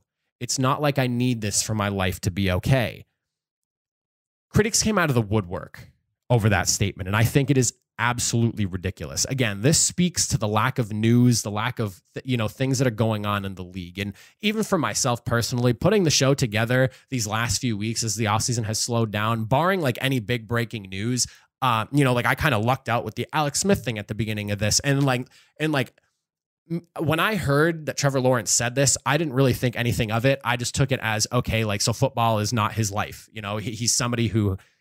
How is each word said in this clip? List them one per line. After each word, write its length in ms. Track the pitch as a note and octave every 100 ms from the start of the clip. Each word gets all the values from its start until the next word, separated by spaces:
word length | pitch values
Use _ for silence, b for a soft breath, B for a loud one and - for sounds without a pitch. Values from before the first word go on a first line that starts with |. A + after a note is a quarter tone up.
| _ _ _ -
It's 180 | A#2+ -
not 240 | C3 C#3+
like 160 | D3 C#3
I 100 | B2+
need 340 | A#2+ B2+ A#2
this 200 | G#2 -
for 140 | - A2
my 140 | G2+
life 320 | G2 F#2 F#2
to 100 | -
be 180 | F2+ F#2+
okay." 560 | F2+ - C3+ G#2 - - _ _ _ _ _ _ _ _ _ _ _ _ _ _
Critics 320 | - G#3+ -
came 160 | A3 G#3
out 120 | E3
of 60 | B2
the 60 |
woodwork 720 | G#2 G#2+ F2 F2+ - - - _ _ _ -
over 200 | B2 G#2
that 180 | F#2+ F2+
statement, 400 | - G2 - F#2
and 80 | G#2
I 100 | A#2+
think 260 | D3 C3+
it 60 | C3
is 160 | A#2+ - _ -
absolutely 640 | A#2 A#2+ - A#2 A#2 - G2
ridiculous. 600 | F2+ F#2 - D2 F2+ -
Again, 360 | C3 A#2 G2+
this 160 | B2 D#3+
speaks 480 | - - F3+ - -
to 80 | C3
the 100 | G#2+
lack 320 | G#2+ B2 -
of 140 | A2
news, 480 | G#2+ A2+ A#2+ B2 A2+
the 100 | A2
lack 280 | G#2 A#2 -
of 220 | G#2+ F#2 _
th-, 120 | - C3
you 120 | B2
know, 100 | G#2+
things 320 | - C3 C3
that 80 | C3
are 40 |
going 340 | G#2+ A2+ G#2+ G#2
on 180 | G2+
in 120 | G2 F#2
the 80 |
league. 360 | F2+ F#2 F2 F2+
And 140 | G2+ B B _
even 240 | G#3 A3
for 140 | G3+ F#3
myself 480 | A#2+ G2+ C3+ A#2+ -
personally, 480 | A#2 G#2+ B2 B2
putting 320 | A#2+ E3 G#3+ E3+
the 40 |
show 240 | - C3+
together 580 | C#3+ B2 G#2+ A2+ B2+ C3 B _
these 180 | C3 G#2
last 320 | A2 A#2 -
few 160 | B2+ G#2
weeks 260 | G#2+ A2+
as 140 | A2+ G2
the 100 | A2
offseason 380 | G#2+ - A#2+
has 160 | A2 G#2+
slowed 320 | - A#2 A2+
down, 320 | G#2 A2 A2+
barring, 380 | A2 C3+ F3 F#3+
like, 160 | C#3+ -
any 220 | C3+ C3+
big 260 | G2 B2 G#2+
breaking 360 | A#2 A#2 A#2
news, 440 | F#2+ F#2+ A2 B2 - B B _
uh, 260 | C3 A2+ G#2+
you 140 | C#3+ C3+
know, 80 |
like, 120 | B2 A#2
I 100 | C3+
kinda 220 | D#3 A2+
lucked 300 | A2+ C3 -
out 160 | A#2
with 120 | A2 A2+
the 120 | A#2+
Alex 260 | D#3 D3 -
Smith 240 | G3 G3
thing 160 | - G#2+
at 80 | G2+
the 80 | G2+
beginning 360 | A2 G#2+ G#2
of 80 | G#2
this. 200 | G#2+ -
And, 240 | C#3+ C#3
like, 240 | C#3 B2 B2 b b -
and, 140 | D#3
like, 200 | D3 A#2+ _ _ _ _ _ _ _ -
m-, 160 | E3+ - -
when 200 | D3 D#3
I 160 | F#3+ G#3+
heard 520 | C3+ C#3+ D#3+ E3 C#3+
that 100 | -
Trevor 240 | C#3+ C3+
Lawrence 280 | B2+ B2+ F#2
said 260 | - A#2+ B2
this, 220 | C3+ - -
I 120 | D3
didn't 160 | E3
really 180 | B2 C3+
think 220 | A#2+ B2+ G#2+
anything 340 | A#2+ G#2+ A2+
of 160 | A2+ C3
it. 140 | C3+ A2
I 100 | A#2+
just 180 | A#2+
took 200 | - C3+
it 80 | C3
as, 240 | A2+ A2 -
okay, 320 | B2 - A2+ A2
like, 160 | G#2
so 100 | -
football 480 | A2+ C3+ - A#2 A2
is 140 | G#2
not 200 | A#2+ G#2
his 200 | A2 A2
life. 340 | G#2 E2 - -
You 80 | A2
know, 160 | G#2 G#2+
he, 140 | G2
he's 220 | G#2+ A#2
somebody 340 | - B2 A#2+ A2+
who, 300 | A2 G#2 F#2+ b b